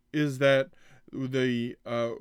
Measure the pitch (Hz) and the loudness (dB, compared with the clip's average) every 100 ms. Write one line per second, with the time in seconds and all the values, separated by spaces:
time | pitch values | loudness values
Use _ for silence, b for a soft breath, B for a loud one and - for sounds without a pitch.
0 | _ 151 151 131 139 135 135 - b b | _ -2 0 2 4 4 2 -8 b b
1 | _ - 131 131 127 120 120 - - 120 | _ -8 -4 0 0 0 -4 -8 -8 -4
2 | 117 - | -4 -6